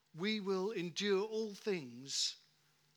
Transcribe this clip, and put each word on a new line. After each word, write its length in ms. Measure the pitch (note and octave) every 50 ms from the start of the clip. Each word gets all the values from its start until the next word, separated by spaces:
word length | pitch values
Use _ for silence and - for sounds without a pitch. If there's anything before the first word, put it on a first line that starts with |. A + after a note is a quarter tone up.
| _ _ - D#3
we 220 | F#3 G#3+ A3 G#3+
will 320 | F#3+ G3 F#3+ F#3 F#3 G#3+
endure 520 | A3+ F#3 E3+ F3 D3 - G3 G#3 G3 F#3+ G#3
all 300 | A3 A3 A3 A3+ G#3+ G3+
things 840 | - - G#3+ F#3+ E3+ C3+ A#2+ A#2 B2 C3+ C3+ - - - - - - - _ _ _ _ _ _ _ _ _ _